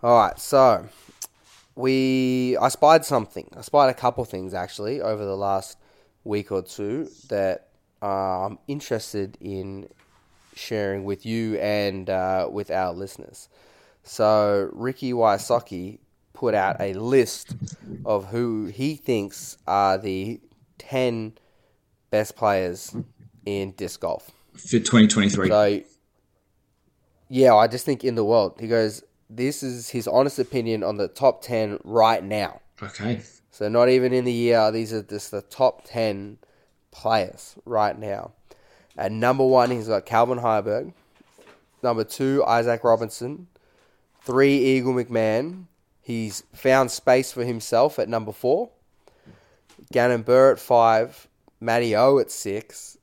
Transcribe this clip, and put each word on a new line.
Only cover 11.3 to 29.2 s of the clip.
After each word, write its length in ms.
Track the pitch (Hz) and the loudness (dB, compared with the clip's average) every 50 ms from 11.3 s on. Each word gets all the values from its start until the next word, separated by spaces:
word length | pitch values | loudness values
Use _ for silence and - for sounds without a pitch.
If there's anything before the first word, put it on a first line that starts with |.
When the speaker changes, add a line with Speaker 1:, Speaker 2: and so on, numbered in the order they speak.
| 110 113 113 110 107 | -4 -4 -2 -2 -4
Speaker 1:
and, 520 | - - 104 104 104 101 101 95 98 92 95 | -2 -2 -2 0 0 -2 -2 -4 -6 -6 -4
uh, 400 | 95 92 92 92 95 92 90 65 | -4 -2 -2 0 0 -2 -2 -4
with 200 | - 101 101 - | -4 -8 -8 -6
our 220 | 82 95 92 90 85 | -4 -4 -2 -4 -4
listeners. 560 | 87 98 95 - - - - - - - _ _ _ _ _ _ _ _ _ _ _ _ | -8 -12 -14 -14 -18 -20 -20 -20 -20 -20 _ _ _ _ _ _ _ _ _ _ _ _
So 680 | - - - 110 107 107 107 107 104 104 101 98 - - | -20 -4 0 2 4 4 4 4 4 2 0 -2 -4 -8
Ricky 400 | - 113 127 131 - - 127 123 | -8 -8 -8 -8 -6 -6 -6 -2
Wysocki 880 | 120 113 110 101 95 - - 120 117 - - 101 90 90 95 107 - _ _ _ _ _ _ _ | 2 2 2 2 2 0 0 -2 -2 -2 -4 -12 -12 -12 -12 -14 -18 _ _ _ _ _ _ _
put 220 | - - 120 107 | -4 -2 0 2
out 220 | 104 95 98 - - | 2 2 0 0 -2
a 140 | 98 98 95 | -4 -6 -6
list 600 | 95 110 120 131 135 135 135 - - - - 117 117 - - - _ - - - - - | -6 -4 2 2 2 2 2 -2 -12 -12 -14 -12 -12 -12 -12 -14 _ -16 -16 -16 -12 -4
of 220 | - 107 101 95 | -2 -2 -2 -2
who 400 | 95 104 120 120 120 113 107 107 | -4 -6 -4 -4 -2 -4 -4 -6
he 300 | 90 101 104 131 147 156 | -8 -8 -6 -6 -6 -6
thinks 600 | 143 - - 123 110 101 101 - - - - - _ _ | -6 -4 -4 -2 -2 -2 -6 -10 -16 -18 -18 -18 _ _
are 300 | - 92 101 101 98 95 | -2 0 2 4 2 2
the 440 | 95 107 104 95 95 95 107 117 - _ _ _ _ _ _ _ _ | 0 -2 -4 -4 -4 -6 -8 -10 -12 _ _ _ _ _ _ _ _
ten 560 | - - 135 131 127 123 117 113 110 107 110 _ _ _ _ _ _ _ _ _ _ _ _ _ _ _ | -16 -6 -4 -2 -2 -2 -2 -4 -8 -10 -12 _ _ _ _ _ _ _ _ _ _ _ _ _ _ _
best 260 | - 107 110 - - | -2 -2 -2 -2 -6
players 580 | - 113 107 101 95 95 90 87 95 - - - - - - _ _ - - _ _ _ | -2 0 0 0 0 -2 -4 -6 -10 -14 -14 -12 -12 -12 -12 _ _ -20 -20 _ _ _
in 260 | 101 101 98 98 98 95 | -8 -6 -6 -6 -8 -8
disc 280 | - 98 85 - - | -10 -12 -12 -10 -8
golf. 300 | - 85 - - - - _ _ _ _ _ | -8 -6 -6 -8 -10 -18 _ _ _ _ _
Speaker 2:
For 240 | - - - - 117 | -20 -10 -2 -2 0
twenty 280 | - - - 117 107 | 0 4 4 6 6
twenty-three. 420 | 104 - 113 98 101 101 101 95 92 | 6 4 2 0 0 0 0 0 2
Speaker 1:
So, 320 | 104 104 104 101 104 98 - _ _ _ _ _ _ _ _ _ _ _ _ _ _ _ _ _ _ _ _ _ _ _ _ _ _ _ _ _ | 4 4 4 4 2 -2 -6 _ _ _ _ _ _ _ _ _ _ _ _ _ _ _ _ _ _ _ _ _ _ _ _ _ _ _ _ _
yeah, 260 | 127 127 131 127 117 | 2 6 8 8 8
I 120 | 104 110 | 8 6
just 200 | 117 117 123 - | 4 2 -4 -4
think 180 | - 139 120 - | -4 -4 -2 -2
in 100 | 131 120 | -4 0
the 100 | 113 107 | 0 2
world. 340 | 101 117 113 104 90 - - | 4 4 4 4 2 -2 -8
He 80 | 113 110 | -4 0
goes, 340 | 117 117 110 107 104 - - _ _ _ | 0 2 2 0 -2 -8 -18 _ _ _